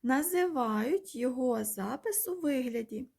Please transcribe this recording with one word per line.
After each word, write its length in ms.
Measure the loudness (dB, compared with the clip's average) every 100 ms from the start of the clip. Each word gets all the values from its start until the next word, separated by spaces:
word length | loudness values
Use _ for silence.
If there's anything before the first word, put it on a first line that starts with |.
називають 1120 | 2 2 2 2 2 2 2 2 2 0 -2
його 500 | -2 -2 2 2 2
запис 640 | 0 -4 -4 -4 -2 -2 -2
у 120 | -2
вигляді 680 | 0 0 0 -4 -4 -8 -10